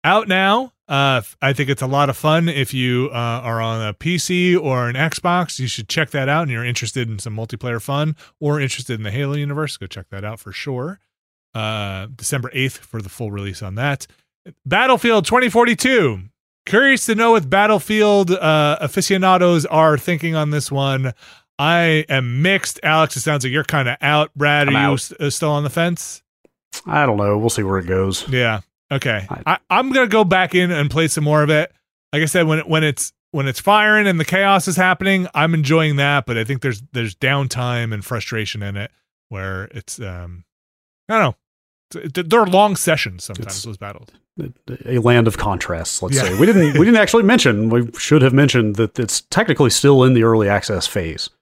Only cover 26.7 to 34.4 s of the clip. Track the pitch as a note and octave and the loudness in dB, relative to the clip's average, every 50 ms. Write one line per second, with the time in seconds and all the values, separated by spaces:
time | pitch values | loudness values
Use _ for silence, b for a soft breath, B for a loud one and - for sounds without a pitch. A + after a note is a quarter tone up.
26.7 | - - _ - - D3+ D3 C3 G#2+ G#2 G2+ G2+ G#2 G#2 A2 A#2 - - G#2 F#2+ | -18 -16 _ -2 0 0 2 2 0 0 0 0 0 0 0 -2 -2 -2 -2 -2
27.7 | G2 F#2+ F2 E2+ F#2 F#2+ F#2+ F#2+ F#2 - - - C3 B2+ A#2+ A#2 A2 G2+ - _ | -2 -2 -2 -2 -2 0 0 -2 -4 -6 -6 -4 -2 0 0 0 -2 -4 -8 _
28.7 | _ _ _ _ C#3+ C3+ - C3 A2 G#2 G2 - - - - - F#3 - _ _ | _ _ _ _ -6 -4 -2 -2 -2 -4 -4 -8 -12 -6 -2 -2 -2 -4 _ _
29.7 | - G#3 C4 C4+ B3+ C4+ B3+ G#3+ G3 A3 G#3+ E3+ F#3+ F#3 F#3 E3+ - F3+ F3+ F3 | 0 0 0 2 2 0 2 2 4 2 4 4 2 2 0 2 0 0 0 0
30.7 | F3 D3+ C#3+ D3 - D#3+ E3 D3+ - D#3+ D3 D3 D3+ D3+ D3+ D3 D#3 D3+ E3 - | 0 -2 -2 0 0 0 0 0 0 -2 0 2 2 2 4 4 2 2 0 -2
31.7 | _ _ _ _ _ _ _ _ - D3+ D#3+ D3 - F3+ E3+ D#3 D#3 D#3+ D#3 F3 | _ _ _ _ _ _ _ _ -4 -2 -2 0 2 2 2 2 2 0 0 0
32.7 | D#3 D#3+ D#3 D3+ C#3 - - - _ _ _ _ - D3 C#3 C#3 B2+ - - G3 | 0 0 2 0 -2 -4 -8 -10 _ _ _ _ -6 -4 -4 -4 -6 -2 2 2
33.7 | G#3 G#3+ G#3+ G#3+ G#3+ G#3+ G#3 G3+ F3+ E3 D3+ - F3+ F#3+ | 4 4 4 4 4 4 4 2 2 0 -2 0 0 2